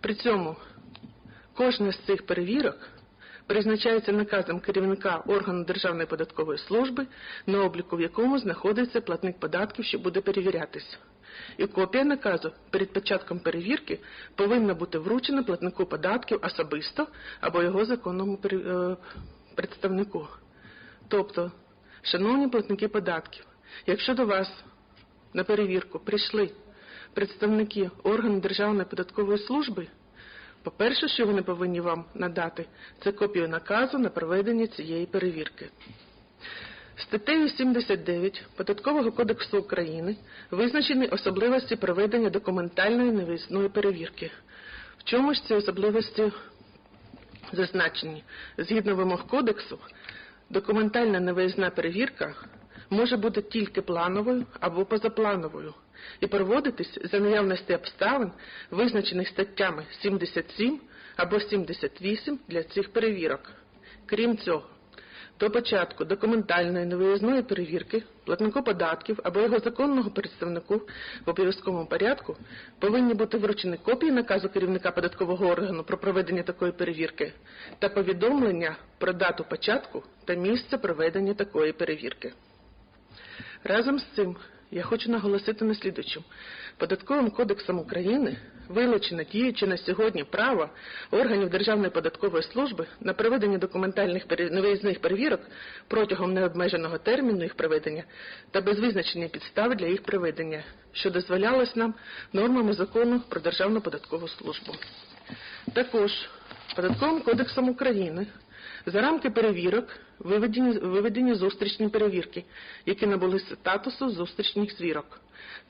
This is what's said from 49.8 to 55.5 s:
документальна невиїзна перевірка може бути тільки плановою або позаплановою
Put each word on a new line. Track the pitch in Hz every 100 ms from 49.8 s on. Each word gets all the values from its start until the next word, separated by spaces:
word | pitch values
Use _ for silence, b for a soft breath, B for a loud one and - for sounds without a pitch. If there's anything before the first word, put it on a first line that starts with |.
| - B B B B B _
документальна | 190 196 214 220 240 233 190
невиїзна | 180 180 185 180 185
перевірка | 180 165 175 254 - 151 - - - - B B
може | 196 240 247
бути | 214 214
тільки | 208 226 202 -
плановою | 190 170 175 190 214 254 247 -
або | 180 170 196
позаплановою | 220 220 220 220 196 160